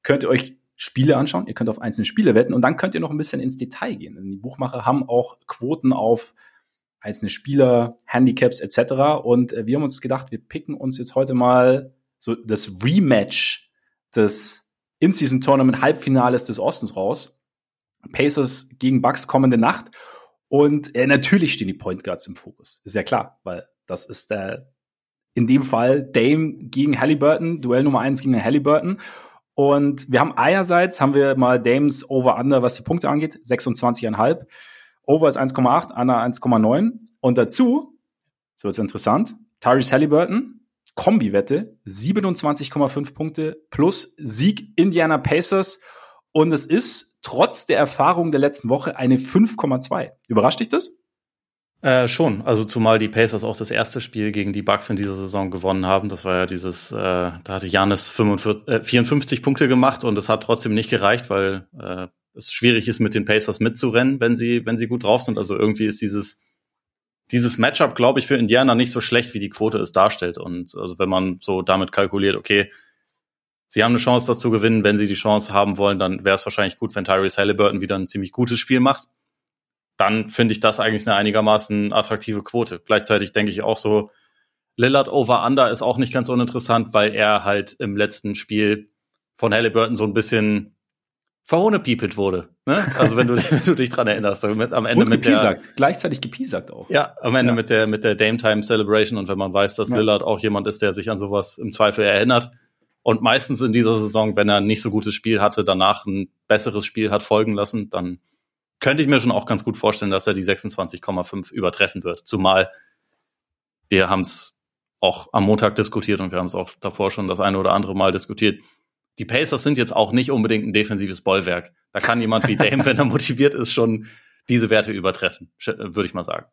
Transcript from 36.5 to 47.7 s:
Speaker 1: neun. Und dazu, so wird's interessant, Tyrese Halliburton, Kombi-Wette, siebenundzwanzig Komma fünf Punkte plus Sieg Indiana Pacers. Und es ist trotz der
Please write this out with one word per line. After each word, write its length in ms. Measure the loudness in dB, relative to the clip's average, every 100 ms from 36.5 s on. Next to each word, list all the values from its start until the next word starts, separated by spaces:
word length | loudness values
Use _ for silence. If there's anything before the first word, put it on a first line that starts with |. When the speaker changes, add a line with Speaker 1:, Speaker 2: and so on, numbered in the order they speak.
| 2
Speaker 1:
neun. 500 | 4 4 0 -2 -20 _
Und 180 | 0 2
dazu, 600 | 2 2 2 2 -4 _ _ _ _ _ _ _
so 100 | -8
wird's 120 | -4
interessant, 580 | -6 -2 0 0 0 -8 _ _
Tyrese 300 | 2 2 4
Halliburton, 760 | 2 4 2 2 -2 -4 -16 _ _ _ -2
Kombi-Wette, 840 | 2 2 2 0 0 -4 -4 _ -6
siebenundzwanzig 840 | -4 0 0 0 -2 -2 -4 -6
Komma 160 | -2 -2
fünf 260 | -2 -8
Punkte 480 | -8 -8 -4 -6 -8 _
plus 460 | 0 2 2 -6 -10
Sieg 560 | -6 0 0 0 -6 0
Indiana 420 | 2 2 2 0
Pacers. 600 | 2 0 2 0 -2 -6 -14 -20 -20 _ _
Und 180 | 2 4
es 140 | 2 0
ist 540 | 2 2 0 -2 _
trotz 440 | -8 0 0 0
der 120 | 0